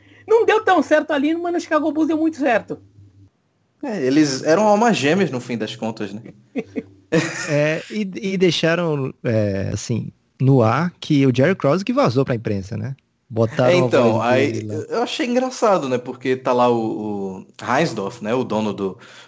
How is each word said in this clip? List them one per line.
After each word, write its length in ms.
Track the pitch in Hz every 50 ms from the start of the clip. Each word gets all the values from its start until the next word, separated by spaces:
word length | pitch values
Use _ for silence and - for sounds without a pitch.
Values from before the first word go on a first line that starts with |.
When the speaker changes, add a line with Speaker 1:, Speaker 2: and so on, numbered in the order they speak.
| _ _ - - - -
Speaker 1:
Não 160 | 440 466 427
deu 180 | 349 403 440 440
tão 180 | 392 370 330 -
certo 300 | - 311 311 302 - 311
ali, 220 | 277 269 302 330
mas 180 | 339 349 349 349
no 80 | 339
Chicago 300 | 339 - 330 302 285 311 285
Bulls 160 | 311 320 285
deu 100 | 330 302
muito 180 | 320 330 -
certo. 420 | 247 285 269 233 196 180 - 147 - - _ _ - - - _ - - _ _ _ _ _ _ _ _ _ _ _ -
Speaker 2:
É, 220 | 285 214 185 131
eles 380 | 127 135 151 151 143 135 131 -
eram 220 | - 160 196 214
almas 320 | 214 208 208 233 240 190 -
gêmeas, 320 | 127 139 170 196 190 143
no 100 | 127 123
fim 160 | - 127 120
das 180 | 110 107 104 -
contas, 360 | - 113 110 110 - 107 95 98
né? 80 | - - - - - _ _ _
<laughs> 460 | 269 - - - - - - - _ _ _ 160 165 160 165 - - - -
Speaker 3:
É, 340 | 147 143 147 151 156 170 - -
e, 100 | 214 214
e 380 | 214 190 180 - - 196 190 185
deixaram, 760 | 190 180 151 - - 165 170 170 175 165 151 143 135 - - - -
é, 460 | 127 113 110 104 104 98 98 98 98 104
assim, 400 | 107 - - 117 110 113 - - _ _ _ _ _
no 220 | 131 131 139 131 110
ar 300 | 110 117 139 170 180 - _
que 260 | - - 156 139 135
o 60 | 135 123
Jerry 200 | 127 131 170 196
Krause 300 | - - 139 151 190 196
que 80 | - 240
vazou 320 | 277 277 170 110 135 135
pra 100 | - 127
imprensa, 420 | 110 113 110 104 98 95 98 110
né? 180 | 104 107 127 139 - _ _ _ _ _ _
Botaram 420 | 120 110 117 113 - - 127 127
Speaker 2:
É, 40 | -
Speaker 3:
a 40 | 180
Speaker 2:
então, 340 | 135 120 165 139 123 117 110
Speaker 3:
voz 120 | 110 110
Speaker 2:
aí 280 | 120 123 131 139 143 110
Speaker 3:
dele 140 | 110 110
lá. 180 | 107 101 98 - -
Speaker 2:
eu 140 | 156 226 240
achei 240 | 240 - - 294
engraçado, 600 | 240 240 254 262 254 254 - 254 214 196 175 143 131
né? 100 | 127 120
Porque 360 | - 135 127 - - 135 131
tá 180 | 127 127 135 123
lá 160 | 123 123 123
o, 760 | 120 117 113 110 110 107 107 107 104 101 98 95 92 95 -
o 40 | - _ - 110
Reinsdorf, 600 | 104 123 139 - - - 107 98 98 - - 104
né? 120 | 104 117
O 80 | 131 120
dono 300 | 98 104 107 107 104 98
do, 260 | 95 98 95 90 - - - - - -